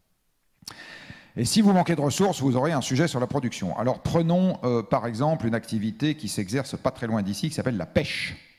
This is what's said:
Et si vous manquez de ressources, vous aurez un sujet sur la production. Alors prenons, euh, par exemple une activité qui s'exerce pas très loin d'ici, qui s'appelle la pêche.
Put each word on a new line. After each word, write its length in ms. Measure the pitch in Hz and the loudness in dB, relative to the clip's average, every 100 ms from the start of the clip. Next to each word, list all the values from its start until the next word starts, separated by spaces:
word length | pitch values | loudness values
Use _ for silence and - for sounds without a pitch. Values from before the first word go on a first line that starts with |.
| _ _ _ _ _ _ - - - - - - - - | _ _ _ _ _ _ -20 -18 -18 -20 -20 -20 -10 -4
Et 100 | 117 | 0
si 160 | 214 | 4
vous 120 | 202 | 6
manquez 220 | 185 170 170 | 6 4 2
de 60 | |
ressources, 400 | 143 - 196 170 | 0 2 2 2
vous 140 | 135 123 | 2 2
aurez 160 | 147 | 2
un 80 | 147 | 0
sujet 260 | - 131 170 | 0 2 2
sur 120 | 127 | 0
la 80 | 123 | -2
production. 500 | 143 123 - 90 - | 0 -2 -4 -4 -2
Alors 220 | 123 123 | -2 -2
prenons, 600 | - 151 165 180 185 - | 0 2 2 2 2 0
euh, 200 | 123 117 | 0 0
par 240 | 104 135 117 | 0 0 0
exemple 400 | 110 147 160 117 | 0 0 0 0
une 80 | 113 | -2
activité 600 | - 110 110 104 151 147 | -2 -4 -4 -2 -2 -2
qui 120 | 101 | -6
s'exerce 500 | - 95 131 131 - | -6 -4 -4 -4 -2
pas 140 | 131 | -2
très 160 | - 117 | -2 -2
loin 140 | 113 | -2
d'ici, 260 | 98 101 160 | -2 -4 -4
qui 60 | - | -2
s'appelle 220 | 127 107 | -2 -2
la 80 | 82 | -2
pêche. 500 | - 143 - - - - | 0 0 -4 -8 -10 -18